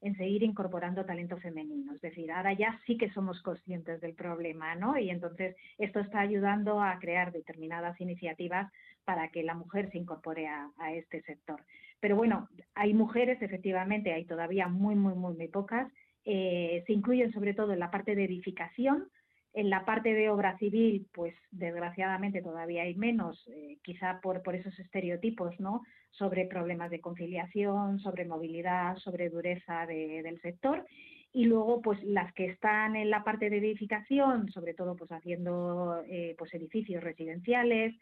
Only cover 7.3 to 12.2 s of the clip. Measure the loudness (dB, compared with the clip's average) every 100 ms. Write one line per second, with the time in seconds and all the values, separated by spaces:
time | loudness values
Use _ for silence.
7.3 | -4 -10 -10 -8 -4 -4 -4 -6 -4 -6
8.3 | -4 -2 -2 -4 -8 -20 -10 -2 -2 -2
9.3 | -2 -4 -4 -4 -2 -2 -4 -6 -8 -6
10.3 | -4 -4 -6 -8 -8 -6 -6 -6 -10 -10
11.3 | -12 -12 -12 -14 -20 -20 -2 4 6